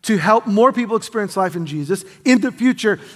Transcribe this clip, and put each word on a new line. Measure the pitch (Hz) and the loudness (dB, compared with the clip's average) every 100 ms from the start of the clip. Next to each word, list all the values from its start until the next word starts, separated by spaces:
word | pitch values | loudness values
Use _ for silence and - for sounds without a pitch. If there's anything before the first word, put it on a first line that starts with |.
to | - 208 | 0 0
help | 160 226 240 | 4 2 2
more | 202 247 | 4 4
people | 240 233 220 | 2 -2 -4
experience | - 220 196 | -4 -6 -4
life | 196 185 165 | -2 -4 -4
in | |
Jesus | 160 151 143 190 - - - | -8 -8 -4 -6 -6 -6 2
in | 254 | 2
the | 247 | 2
future. | - 247 - 220 190 - | 0 -2 0 -2 -4 -8